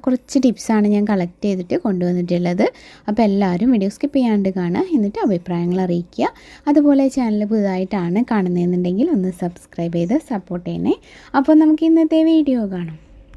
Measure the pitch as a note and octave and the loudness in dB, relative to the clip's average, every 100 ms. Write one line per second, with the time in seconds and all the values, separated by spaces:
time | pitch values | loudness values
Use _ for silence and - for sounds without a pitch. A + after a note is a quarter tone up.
0 | C4 B3+ - C4+ B3+ - - A3 G#3 G#3 | 0 -4 -2 0 2 0 0 0 2 2
1 | G#3 G3 F3 - G#3 F#3 F3 F4 G#3+ F3+ | 0 0 -2 -4 -4 -4 -4 -4 -2 -2
2 | F3 F3+ F3 F3 F3 F3+ A#4+ - - - | 0 -2 -2 -2 -2 0 -2 -4 -18 -12
3 | - G#3 G#3+ G3 F#3+ F3 A#3+ A3+ G3 - | -6 0 2 2 0 0 2 2 0 -4
4 | C#4+ C#4 A#3+ G#3 F#3+ F#3 F3 G3 F#4+ C#4+ | -2 0 0 0 0 -2 -2 -2 -2 -2
5 | G3+ A4 D#4 F3 F3+ F3 F3 F3+ F#3 F3 | -2 -2 -2 -2 -2 -4 -2 -2 -2 -2
6 | F3 - D#4+ - - - D4 D4 D4 C#4 | -4 -4 -4 -4 -18 -8 0 2 4 4
7 | C4+ C4+ A#3 G#3 G#3 A3 G3+ F#3 F#3+ G3+ | 2 0 -2 -2 0 0 0 -2 -4 -4
8 | E3+ F#3+ B3 A3 F3+ F3 F3 F3+ F3+ F#3+ | -2 -2 0 0 0 0 0 0 -2 0
9 | E4+ A#3 F#3 F3+ F3 - - - E3+ E3+ | 0 0 -2 -4 -8 -8 -14 -8 -4 -2
10 | F3 D4 - G#3 - F3+ F3 E3+ G3 G#4+ | -2 -2 -4 -8 -8 -10 -8 -6 -4 -4
11 | - - - C#4 C4+ D#4 D#4 D#4 D#4+ E4 | -8 -20 -4 -2 4 4 6 4 2 2
12 | D#4+ D#4+ D#4+ D#4+ C#4+ B3 G3+ F#3 E3 D#3 | 4 2 4 2 2 -2 -4 -6 -8 -12
13 | - - - | -20 -20 -20